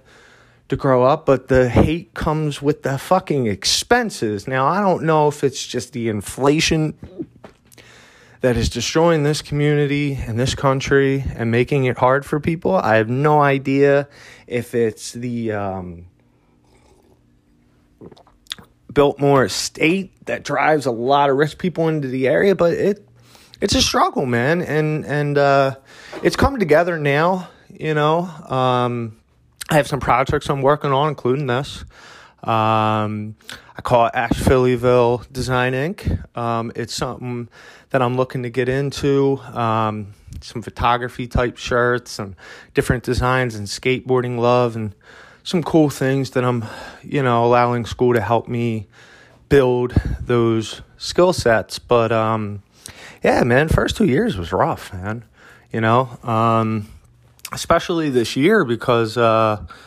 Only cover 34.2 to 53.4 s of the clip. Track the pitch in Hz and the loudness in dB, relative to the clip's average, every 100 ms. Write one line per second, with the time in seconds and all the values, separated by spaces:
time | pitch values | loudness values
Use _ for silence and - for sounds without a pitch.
34.2 | 117 - - 131 127 123 123 123 120 120 | -2 0 2 4 4 2 2 4 4 0
35.2 | - 131 127 127 127 131 151 208 - - | -6 -8 -4 -2 0 -2 -4 -6 -4 -4
36.2 | - - 117 117 113 - 117 - 131 120 | -6 -6 -4 -4 -4 -8 -8 -6 -8 -8
37.2 | 123 120 117 - - - _ 135 123 127 | -8 -8 -10 -18 -20 -20 _ -2 0 0
38.2 | 127 131 120 120 123 135 139 - 143 139 | -2 -4 -6 -2 -2 -2 -4 -2 0 2
39.2 | 139 135 - 123 117 110 110 107 101 101 | 2 0 -6 -4 -2 0 -2 -4 -10 -16
40.2 | - - - 120 - - 123 120 123 - | -18 -18 -14 -12 -12 -2 0 0 -2 -8
41.2 | 123 131 123 - - 123 123 123 - - | -4 -2 -2 -4 -4 0 0 -2 -6 -12
42.2 | 98 92 - - - - 127 123 - 113 | -12 -14 -20 -20 -6 -2 0 -2 -2 0
43.2 | 127 127 123 107 101 - 127 127 131 127 | 0 0 -2 -6 -10 -4 -2 -2 0 0
44.2 | 123 120 120 123 120 113 107 - - - | 0 0 2 2 2 -2 -8 -10 -20 -20
45.2 | - - - 180 - 165 147 - 131 139 | -20 -18 -6 -4 2 4 2 0 -2 -2
46.2 | 131 131 123 123 107 - - - - 143 | -2 -2 0 -2 -6 -12 -18 -18 -6 -2
47.2 | 131 120 120 120 120 120 117 - 123 120 | 0 2 4 4 4 0 -4 0 2 2
48.2 | 98 117 - 120 120 113 104 _ - - | 2 -2 -2 -4 -4 -4 -8 _ -20 -20
49.2 | - _ - 139 127 123 123 - - - | -20 _ 2 4 4 2 0 -2 -2 -4
50.2 | - 123 113 113 107 - - - - - | 0 2 2 0 -4 -12 -20 -14 -4 2
51.2 | 180 - 120 110 - - - 120 113 113 | 2 2 2 2 0 -8 0 0 2 0
52.2 | 110 110 104 101 - _ - - - - | 0 -2 -4 -10 -16 _ -20 -20 -20 -2
53.2 | 208 285 | 0 2